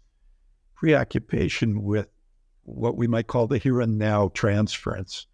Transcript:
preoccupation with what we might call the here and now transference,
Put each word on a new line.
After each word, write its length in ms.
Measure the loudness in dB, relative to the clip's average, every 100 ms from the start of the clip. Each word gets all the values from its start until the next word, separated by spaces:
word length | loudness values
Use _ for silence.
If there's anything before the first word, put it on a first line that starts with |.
| _ _ _ _ _ _ _ _
preoccupation 1080 | 2 2 2 -4 -2 0 0 0 0 0
with 260 | -2 -2 -4 _ _ _ _ _
what 340 | -16 -6 -4 0
we 100 | 0
might 180 | 0 0
call 220 | 0 0
the 100 | 0
here 240 | 2 2
and 160 | 2 0
now 300 | 2 2 2
transference, 960 | 0 0 2 0 -2 -6 -8 -10 -14 -18